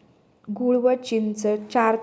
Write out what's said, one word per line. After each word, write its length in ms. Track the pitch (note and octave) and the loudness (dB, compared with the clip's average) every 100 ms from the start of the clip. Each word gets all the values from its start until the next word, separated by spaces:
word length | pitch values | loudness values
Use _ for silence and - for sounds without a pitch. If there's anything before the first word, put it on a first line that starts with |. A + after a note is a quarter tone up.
| _ _ _ _ - | _ _ _ _ -10
गूळ 200 | G#3 B3 | -2 0
व 180 | B3 B3 | 2 2
चिंच 520 | B3+ B3+ A3+ G#3+ G#3 G#3 G#3+ G#3 | 0 -2 -2 -2 -2 -2 -2 -2
चार 240 | B3 A3 A3+ | 0 2 2